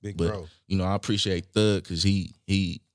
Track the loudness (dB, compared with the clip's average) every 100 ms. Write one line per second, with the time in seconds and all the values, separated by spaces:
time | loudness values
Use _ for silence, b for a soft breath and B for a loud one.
0 | -10 -2 -2 -2 -10 -20 -4 0 0 -2
1 | 0 -2 0 -2 -2 2 2 2 -2 0
2 | 2 2 -2 -10 -2 0 0 -6 -14